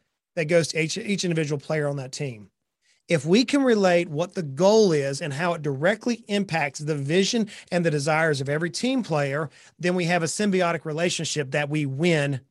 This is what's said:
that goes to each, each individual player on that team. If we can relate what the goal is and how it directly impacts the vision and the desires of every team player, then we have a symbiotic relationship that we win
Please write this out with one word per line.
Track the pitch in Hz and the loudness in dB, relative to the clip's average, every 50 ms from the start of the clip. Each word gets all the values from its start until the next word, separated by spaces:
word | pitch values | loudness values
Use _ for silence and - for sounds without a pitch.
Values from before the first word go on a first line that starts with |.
| _ _ _ _ _ _ _ | _ _ _ _ _ _ _
that | 175 160 | -6 -2
goes | 151 175 170 156 - | 2 2 2 2 2
to | - 160 | -2 -4
each, | 160 156 - | -4 -2 -4
each | 190 226 208 202 175 - | -6 -4 -4 -4 -2 -2
individual | 175 165 160 156 143 151 135 | -2 -2 -2 -2 -2 -4 -6
player | - - 156 156 147 | -4 -4 -4 -2 -2
on | 143 143 | -2 -4
that | 143 127 131 | -6 -8 -10
team. | - - 147 131 117 104 101 - _ _ _ _ _ _ _ _ _ _ _ - | -10 -8 -8 -8 -8 -12 -16 -20 _ _ _ _ _ _ _ _ _ _ _ -2
If | 175 147 143 | -2 0 2
we | 160 185 240 262 | 4 4 4 4
can | - 277 285 269 | 2 2 2 4
relate | 254 220 208 190 180 175 175 175 | 4 4 4 4 4 4 4 2
what | 170 147 147 175 180 - | 0 -4 -4 -4 -4 -6
the | 190 160 | -8 -8
goal | 139 131 135 185 196 214 220 214 180 | -6 -2 2 4 6 6 6 6 6
is | 156 143 135 139 139 139 | 4 2 0 -2 -4 -6
and | 170 147 131 | -6 -6 -4
how | 147 180 175 170 | -2 -2 -2 -2
it | 160 147 | -2 -4
directly | 151 135 131 156 185 220 220 - 247 233 233 - | -4 -4 0 0 0 0 0 -2 -4 -4 -4 -4
impacts | - 202 202 190 202 160 160 147 139 - - | -4 -2 -2 -2 0 -2 -2 -2 -2 -4 -6
the | 147 151 156 | -6 -4 -4
vision | 143 139 143 165 190 196 - - 226 202 208 - - - - | -4 -2 2 2 2 2 2 2 0 -2 -2 -6 -14 -10 -4
and | 185 175 165 | -2 0 2
the | 170 | 2
desires | 151 147 139 160 151 156 165 160 147 135 | 0 0 0 2 2 2 2 2 0 0
of | 135 | -2
every | 135 147 156 175 170 | -2 -2 -2 -2 -4
team | - - 233 254 269 254 | -4 -4 -2 0 0 -2
player, | 202 - 165 147 143 135 139 151 160 139 - - - - _ - | -2 0 -2 0 0 -2 -2 -4 -6 -6 -10 -16 -20 -20 _ -4
then | 156 180 185 | -2 0 0
we | 185 170 | 0 0
have | 165 180 170 | 2 2 0
a | 165 | 0
symbiotic | 147 - - 214 208 185 185 175 170 170 156 - | -2 -2 0 0 2 2 2 2 0 0 -4 -6
relationship | 160 147 160 175 180 - - 156 - - 151 139 131 | -6 -4 -2 -2 -2 -2 -2 -4 -4 -4 -4 -4 -2
that | 147 147 147 143 | -2 -2 -2 -2
we | 151 156 147 | -2 -2 -2
win | 135 131 139 170 180 165 151 143 143 139 127 - _ | -2 -2 0 2 2 2 2 2 0 -2 -6 -8 _